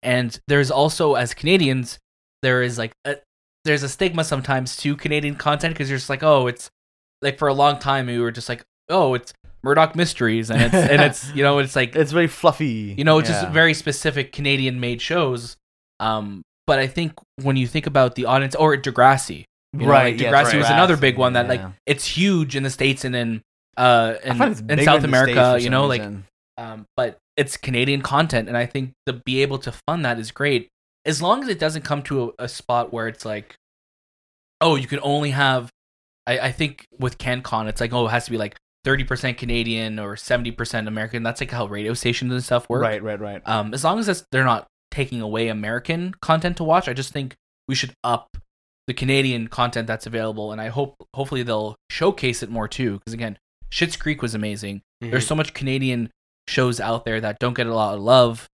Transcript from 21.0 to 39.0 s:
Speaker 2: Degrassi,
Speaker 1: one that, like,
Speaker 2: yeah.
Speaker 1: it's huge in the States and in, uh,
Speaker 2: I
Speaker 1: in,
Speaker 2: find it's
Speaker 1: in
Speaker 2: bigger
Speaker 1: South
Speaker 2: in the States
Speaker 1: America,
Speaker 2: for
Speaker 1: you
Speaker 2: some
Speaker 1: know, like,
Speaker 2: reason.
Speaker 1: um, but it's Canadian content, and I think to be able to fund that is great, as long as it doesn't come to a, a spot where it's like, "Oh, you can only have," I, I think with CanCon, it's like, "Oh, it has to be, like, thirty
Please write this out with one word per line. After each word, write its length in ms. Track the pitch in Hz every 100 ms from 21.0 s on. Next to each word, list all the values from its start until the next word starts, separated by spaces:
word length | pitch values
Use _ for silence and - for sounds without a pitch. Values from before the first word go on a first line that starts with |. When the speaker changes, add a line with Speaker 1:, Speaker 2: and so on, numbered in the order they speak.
| 135 127
Speaker 2:
Degrassi, 20 |
Speaker 1:
one 160 | 127
that, 140 | 123 120
like, 100 | 127
Speaker 2:
yeah. 120 | 92 95 -
Speaker 1:
it's 180 | 135 -
huge 500 | - 196 180 147 135
in 60 |
the 60 | 135
States 340 | - 135 131
and 120 | 131 123
in, 260 | 117 113 _ _ _ -
uh, 380 | 127 120 113 113
Speaker 2:
I 60 | 131
Speaker 1:
in, 80 | 123
Speaker 2:
find 140 | 254
it's 100 | 208
Speaker 1:
in 60 | 110
Speaker 2:
bigger 160 | 147
Speaker 1:
South 200 | 151 151
Speaker 2:
in 80 | 143
the 60 | 131
States 140 | 131 127
Speaker 1:
America, 140 | 127
Speaker 2:
for 40 | 123
Speaker 1:
you 60 | 120
Speaker 2:
some 60 |
Speaker 1:
know, 140 | 131 139
like, 140 | 123
Speaker 2:
reason. 240 | 104 101 95 _ _ -
Speaker 1:
um, 280 | 113 110 107 -
but 220 | 123 - _ -
it's 220 | 135 -
Canadian 440 | - 123 131 139
content, 440 | - 139 160 123 113
and 80 | 120
I 100 | 123
think 260 | 139 131 _ -
to 60 | 127 131
be 160 | 131
able 160 | 139 135
to 140 | 135 - -
fund 180 | 170 135
that 120 | 117
is 120 | 110
great, 380 | - 143 127 - _ _ _ 147
as 160 | 147
long 200 | 175 247
as 60 | 269
it 80 | 180
doesn't 220 | 156 156
come 200 | - 147
to 320 | 135 139 120 -
a, 40 | 123
a 20 |
spot 460 | - - 120 120
where 140 | 117 113
it's 180 | 110 110
like, 300 | 107 104 - _ _ _ _ _ _ _ _ _ _
"Oh, 140 | 165 143
you 120 | 127
can 120 | 143
only 300 | 143 147 147
have," 380 | 135 139 131 120 _ _ _ _ _ -
I, 120 | 123
I 120 | 127
think 340 | 127 151 135 _ _
with 200 | 127 -
CanCon, 500 | 131 123 131 113 110
it's 140 | 107
like, 120 | 120
"Oh, 140 | 123 113
it 40 |
has 140 | 120 -
to 60 |
be, 60 | 113
like, 200 | 104 - _ _
thirty 200 | - 135